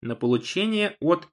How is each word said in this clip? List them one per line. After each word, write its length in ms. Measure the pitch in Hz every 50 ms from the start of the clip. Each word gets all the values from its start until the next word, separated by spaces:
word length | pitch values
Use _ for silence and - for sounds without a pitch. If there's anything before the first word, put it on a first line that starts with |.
на 160 | - 117 117
получение 800 | - 127 120 123 117 - - - 185 208 220 220 208 208 202 - -
от 280 | - 160 175 170 - -